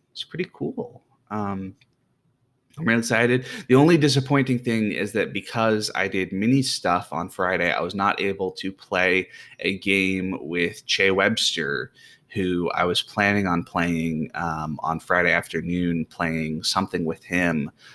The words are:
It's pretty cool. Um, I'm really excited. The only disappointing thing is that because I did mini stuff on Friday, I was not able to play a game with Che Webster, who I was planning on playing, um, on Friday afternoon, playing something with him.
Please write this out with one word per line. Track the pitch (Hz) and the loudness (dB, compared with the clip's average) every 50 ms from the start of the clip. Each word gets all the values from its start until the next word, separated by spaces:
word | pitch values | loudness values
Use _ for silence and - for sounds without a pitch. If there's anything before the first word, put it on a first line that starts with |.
| _ _ | _ _
It's | - - - | -16 -16 -14
pretty | - - 156 185 - | -10 -8 -8 -8 -8
cool. | - - - - 269 - - - - - _ _ _ _ _ - | -8 -8 -8 -8 -6 -8 -10 -12 -12 -20 _ _ _ _ _ -8
Um, | 104 107 104 98 98 95 95 98 98 _ _ _ _ _ _ _ _ _ _ _ _ _ _ _ _ _ _ _ - - | -6 -6 -4 -4 -6 -6 -8 -10 -14 _ _ _ _ _ _ _ _ _ _ _ _ _ _ _ _ _ _ _ -10 -4
I'm | 160 | 0
really | 113 113 117 | 2 2 2
excited. | 113 - 120 110 123 120 123 131 131 - - - - | 2 2 2 4 4 4 4 2 0 -4 -12 -6 2
The | - 123 | 6 6
only | 135 147 165 175 160 | 8 8 8 6 6
disappointing | 151 147 131 135 131 - 143 139 131 131 127 | 6 4 4 2 2 2 2 2 4 2 0
thing | 117 - 120 113 113 107 104 | -2 0 0 0 0 0 0
is | 76 67 98 101 | 0 -2 -4 -2
that | 101 104 87 73 69 | -2 -2 -2 -2 -4
because | 98 - - - 117 113 113 110 107 104 - - | -6 -8 -4 -2 0 2 2 2 2 0 -2 -2
I | - 95 | -2 -2
did | 95 95 95 92 87 95 | 0 0 -2 -2 -2 -2
mini | 95 104 117 131 139 127 | 0 2 4 4 4 2
stuff | - - - - 92 87 90 - - 82 | 0 -2 -2 0 0 0 0 0 -4 -6
on | 80 90 90 | -6 -6 -6
Friday, | - - 92 90 92 87 87 85 | -4 -2 -2 0 0 2 2 0
I | - - | 0 0
was | 82 90 98 | -2 -4 -2
not | 98 98 101 - - | 0 0 0 0 0
able | 90 98 95 - 95 92 - | -2 -2 -2 -2 -4 -6 -6
to | - - 95 | -6 -8 -10
play | 95 - - - 98 90 90 92 92 92 90 - - - - - - - | -10 -10 -8 -4 0 2 2 4 4 2 0 -2 -8 -20 -20 -20 -12 -6
a | - 90 98 | -4 -4 -4
game | 92 - 98 98 98 95 95 95 92 92 92 92 - | -2 0 0 2 2 2 0 0 -2 -2 -4 -6 -6
with | - 76 85 87 87 87 - - - | -8 -6 -2 -2 -2 -2 -4 -6 -6
Che | - - - 98 98 | -4 0 2 2 2
Webster, | 95 98 95 110 117 - - - - 85 78 71 71 64 64 - _ - - - - _ _ - - | 4 4 4 2 2 0 -2 -2 -2 -2 -4 -4 -4 -6 -8 -10 _ -20 -20 -20 -20 _ _ -10 -6
who | 107 92 90 90 87 87 - | -4 -2 0 0 -2 -2 -2
I | - 85 87 | -2 0 0
was | 90 90 - | 0 0 -2
planning | - - - 107 101 101 101 104 98 | -4 -4 -2 0 2 2 2 2 0
on | 92 87 87 87 | 0 0 -2 -2
playing, | - - 90 85 87 85 82 82 82 80 78 80 - - | -4 -2 -2 0 0 0 -2 -2 -2 -4 -4 -6 -6 -6
um, | - 85 82 80 78 78 78 76 69 - | -6 -4 -4 -4 -4 -6 -6 -8 -6 -4
on | 78 80 82 | -4 -4 -4
Friday | - - 92 90 87 87 82 | -2 0 2 2 2 2 2
afternoon, | 85 87 - - 82 82 85 87 90 87 87 85 82 78 | 0 -2 -4 -6 -6 -4 -2 -2 0 0 0 0 -2 -4
playing | - - - 87 80 80 80 78 78 78 78 - | -6 -6 -4 -4 -2 -2 -2 -4 -4 -6 -4 -4
something | - - 95 98 - - 87 85 | -2 -2 -2 -2 -2 -2 -4 -2
with | 80 80 - - | -4 -4 -6 -6
him. | - 92 90 90 85 82 76 71 78 - _ - - | -4 -2 0 2 2 0 0 -2 -6 -8 _ -20 -20